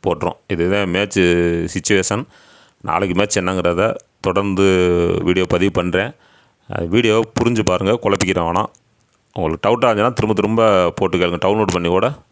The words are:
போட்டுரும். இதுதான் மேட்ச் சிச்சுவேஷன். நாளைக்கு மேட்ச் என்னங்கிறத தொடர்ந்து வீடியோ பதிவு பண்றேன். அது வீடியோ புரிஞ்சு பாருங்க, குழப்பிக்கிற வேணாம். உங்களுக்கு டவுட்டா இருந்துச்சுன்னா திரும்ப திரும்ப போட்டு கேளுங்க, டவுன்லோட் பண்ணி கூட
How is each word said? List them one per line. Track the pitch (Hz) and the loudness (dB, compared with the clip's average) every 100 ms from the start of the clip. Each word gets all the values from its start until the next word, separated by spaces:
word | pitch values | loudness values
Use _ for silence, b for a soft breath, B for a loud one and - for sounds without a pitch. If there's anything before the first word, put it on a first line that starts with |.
| 95 | -2
போட்டுரும். | 82 87 - _ | -2 -4 -6 _
இதுதான் | 87 87 101 95 | -2 0 0 0
மேட்ச் | 90 101 98 | -2 -2 2
சிச்சுவேஷன். | 87 87 87 85 82 - - 98 92 104 131 b b b b b - | 2 2 2 0 -4 -6 0 0 0 -4 -6 b b b b b -4
நாளைக்கு | 85 98 87 | -2 0 0
மேட்ச் | 104 101 | 0 0
என்னங்கிறத | 90 92 87 85 110 - _ _ 95 | -2 -2 0 0 -2 -4 _ _ -2
தொடர்ந்து | 92 101 95 98 92 90 87 87 87 87 | -2 0 2 4 4 2 2 0 0 0
வீடியோ | 90 90 | 0 0
பதிவு | 87 95 90 | 0 0 0
பண்றேன். | 87 87 113 - b b b b - - | -2 -2 -2 -8 b b b b -12 -8
அது | 85 107 | -2 0
வீடியோ | 113 107 110 - | 2 2 0 -2
புரிஞ்சு | 120 113 95 | 0 0 0
பாருங்க, | 92 95 117 101 | 0 0 0 0
குழப்பிக்கிற | 98 92 90 85 | 0 0 -2 0
வேணாம். | 90 110 _ _ _ _ _ _ - | -2 -4 _ _ _ _ _ _ -6
உங்களுக்கு | 80 80 - | -4 -2 0
டவுட்டா | 120 127 | 2 2
இருந்துச்சுன்னா | 107 113 120 | 2 0 0
திரும்ப | 107 104 | -2 0
திரும்ப | 104 113 113 98 87 - | 0 2 4 4 2 0
போட்டு | 92 87 | -2 0
கேளுங்க, | 87 87 92 | -2 0 0
டவுன்லோட் | 107 101 87 | 0 0 0
பண்ணி | 85 92 | 0 0
கூட | 117 143 _ | 0 -4 _